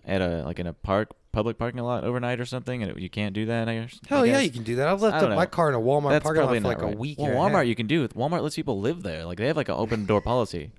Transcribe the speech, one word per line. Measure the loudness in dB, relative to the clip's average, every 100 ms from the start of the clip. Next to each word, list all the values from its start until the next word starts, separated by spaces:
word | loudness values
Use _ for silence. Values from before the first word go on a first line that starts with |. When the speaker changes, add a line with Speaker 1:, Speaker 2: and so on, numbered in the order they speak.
| -4
Speaker 1:
at | 0
a, | 0 0
like, | -4 -4
in | -6
a |
park, | -6 0 0 0 -8 -6
public | -2 -2 -2
parking | -4 -4
lot | -4 -2
overnight | -2 -2 -2 -4
or |
something, | -6 -6 -6 -4
and | -4
it, | -6
you | -8
can't | -4 -4
do | -2 -2
that, | -2 -2
I | -4
guess, | -8 -12 -2
Speaker 2:
Hell | 2
Speaker 1:
I | 4
Speaker 2:
yeah, |
Speaker 1:
guess. | 4
Speaker 2:
you | 2
can | -2
do | -4 0
that. | 2
I've | 2
left | 2 4
Speaker 1:
I |
don't | 2
Speaker 2:
up | 4
my |
Speaker 1:
know. | 2
Speaker 2:
car | 2 2
in |
a | 4
Walmart | 2 2 4
Speaker 1:
That's | 2
Speaker 2:
parking | 2 2
lot | 4
Speaker 1:
probably | 2
Speaker 2:
for, |
Speaker 1:
not | 0
Speaker 2:
like, | 0
a | -2
Speaker 1:
right. | -4
Speaker 2:
week | -6 -4
Speaker 1:
Well, | 0
Speaker 2:
and | 2
a |
Speaker 1:
Walmart, | 4 4
Speaker 2:
half. | 2
Speaker 1:
you |
can | 0 0
do | 2
it. | 0
Walmart | -2 -2 0
lets | -2 -4
people | -2 0
live | 0 -2
there. | -6 -6
Like, | -6 -2
they | 0
have, | 0
like, | 0
an | 0
open | 0 -2 2
door | 2
policy. | 2 0 0 -4 -10